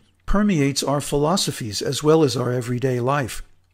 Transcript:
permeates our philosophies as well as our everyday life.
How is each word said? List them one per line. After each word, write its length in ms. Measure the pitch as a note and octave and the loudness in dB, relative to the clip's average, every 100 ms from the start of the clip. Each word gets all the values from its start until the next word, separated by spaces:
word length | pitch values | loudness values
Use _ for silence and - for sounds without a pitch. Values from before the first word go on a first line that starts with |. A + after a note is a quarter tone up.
| _ _ | _ _
permeates 580 | - G3 G#3 F3 C#3 C#3 | 0 2 4 2 2 0
our 200 | - C#3+ | -2 -2
philosophies 800 | - C#3+ D3+ G3 - - G#2+ G2+ | 0 0 2 0 -2 -4 -6 -6
as 200 | - C3 | -4 -2
well 220 | D3 D#3+ | 4 4
as 100 | D3 | 4
our 160 | A#2+ B2 | 2 -2
everyday 480 | B2 A#2 B2 C3 B2 | -2 -4 -2 -2 -2
life. 440 | A#2+ D3 A#2 - - - _ | 0 0 -2 -8 -14 -16 _